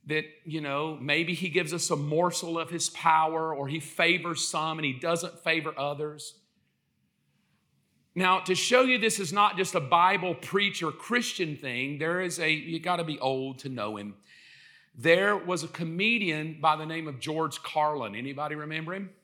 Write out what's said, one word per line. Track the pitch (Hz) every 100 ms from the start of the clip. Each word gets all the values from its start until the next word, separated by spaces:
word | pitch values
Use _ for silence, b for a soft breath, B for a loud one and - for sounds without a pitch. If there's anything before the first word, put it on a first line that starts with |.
| 135
that, | 156 156 -
you | 160 156
know, | 147 139 160 151
maybe | 131 151 170
he | 165 180
gives | 165 160
us | 165 -
a | 156
morsel | 147 151 175 175 170 165
of | 160
his | 165 -
power, | - 165 160 160 160 160
or | 143 139
he | 160
favors | - - 170 180 165 160 -
some | 160 156 160
and |
he | 147
doesn't | 127 170 170 - -
favor | 165 160 156 147
others. | 143 143 151 151 - - _ _ _ _ _ _ _ _ _ _ _ _ _ _ _ _ _
Now, | 175 185 190
to | -
show | 185 - 247
you | 262 254
this | 220 214
is | 180
not | 202 208 185
just | 185
a | 180
Bible | 139 170 180 196 180
preacher | 165 - 190 202 196 160
Christian | - - 240 233 - 165 143
thing, | 139 123 139 143
there | 160 180
is | 180 170
a, | 160
you | 156 165 165
gotta | 175 175
be | 160 147
old | 131 131 135 131
to | 139
know | 123 104 104
him. | 101 98 B B B B B B B
There | 123 151 175 202
was | 208 170 175
a | 165
comedian | - 165 165 220 233 190 156 156 160
by | 156 151
the |
name | 156 160 156
of | 131
George | 135 156 156 -
Carlin. | - 156 151 147 110
Anybody | 107 135 139 151 151
remember | 151 156 160
him? | 190 190 _